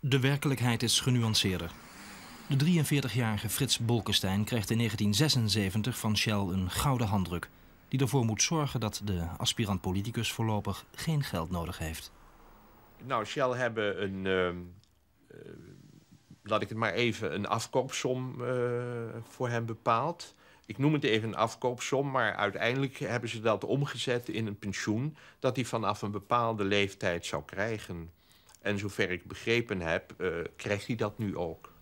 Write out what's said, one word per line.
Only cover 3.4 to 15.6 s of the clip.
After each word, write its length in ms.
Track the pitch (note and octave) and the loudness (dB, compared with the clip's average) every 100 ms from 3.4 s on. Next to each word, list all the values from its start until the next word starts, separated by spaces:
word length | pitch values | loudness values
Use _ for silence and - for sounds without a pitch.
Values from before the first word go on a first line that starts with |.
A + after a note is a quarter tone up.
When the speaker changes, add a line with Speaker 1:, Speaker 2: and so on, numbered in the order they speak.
| A2 | -2
Speaker 1:
Frits 300 | - C3+ - | -2 0 2
Bolkestein 640 | A#2 A#2 G#2 G#2 G2 G2 | 2 2 4 0 2 2
krijgt 260 | G#2+ B2 G#2 | 2 0 2
in 80 | A2+ | 2
negentien 360 | A#2 G#2 G#2 | 2 2 2
zesenzeventig 840 | G2+ D3+ C3 A2 G#2+ G2 A2 G#2+ A#2 | 4 4 4 4 2 2 0 -2 -2
van 200 | A2 G#2+ | 0 2
Shell 160 | - | 2
een 360 | G#2+ G2 F#2 F#2 | 2 2 0 0
gouden 380 | - D3 B2+ A2+ | 0 2 2 2
handdruk, 420 | G#2 F2 F2 - - - - - | 2 0 -2 -6 -16 -20 -20 -4
die 120 | C3 | 0
ervoor 260 | C3 C#3 A2+ | 2 4 2
moet 160 | G#2+ | 2
zorgen 380 | - E3 C#3+ B2+ | 2 2 0 0
dat 220 | A2+ - | -2 -4
de 240 | G#2 F2+ E2+ E2+ | -2 -2 -2 -2
aspirant-politicus 960 | A2 - G#2+ F#2+ G2+ F#2 G#2+ A#2 A2 | -2 0 0 0 0 -2 -2 -2 -4
voorlopig 540 | - A2+ G#2 G2+ F#2+ - | 0 0 0 -2 -6 -8
geen 320 | - - D#3 | -8 -2 0
geld 260 | C#3 F2 E2 | 0 -2 -2
nodig 280 | F2+ E2+ F2+ | -2 -4 -4
heeft. 340 | D#2+ D#2+ - - - - - - - - - - | -6 -6 -12 -18 -20 -20 -20 -20 -20 -20 -20 -18
Speaker 2:
Nou, 220 | B2 B2+ G#2 | -4 -2 -2
Shell 240 | - C3 | 0 0
hebben 540 | B2 B2 A2+ G#2 F2+ | 2 0 0 0 0
een, 220 | G2+ F#2+ F#2+ | -2 -2 2
ehm, 320 | F#2 F2+ F2 F2 F2+ - _ _ _ _ | 2 2 0 -10 -16 -20 _ _ _ _
eh, 240 | - G1+ G1+ | -20 -18 -18